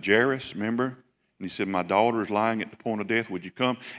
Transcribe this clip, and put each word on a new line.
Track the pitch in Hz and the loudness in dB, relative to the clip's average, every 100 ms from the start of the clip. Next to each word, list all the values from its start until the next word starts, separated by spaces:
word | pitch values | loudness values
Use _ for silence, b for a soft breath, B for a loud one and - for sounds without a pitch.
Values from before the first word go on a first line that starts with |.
Jairus, | 92 107 131 135 - 98 | 4 4 4 0 -6 -6
remember? | 107 117 127 | -2 0 -2
And | 127 _ _ _ - | -4 _ _ _ -12
he | 92 | -10
said, | - 98 | -4 -2
"My | 95 | -2
daughter | 87 98 117 113 | 2 4 4 2
is | 98 | 0
lying | 104 113 110 | 0 0 0
at | - | -6
the | - | -8
point | 120 107 | -6 -4
of | 98 | 0
death. | 113 113 | -2 -2
Would | 92 90 | -8 -8
you | |
come?" | - 127 120 B | -2 -2 -2 B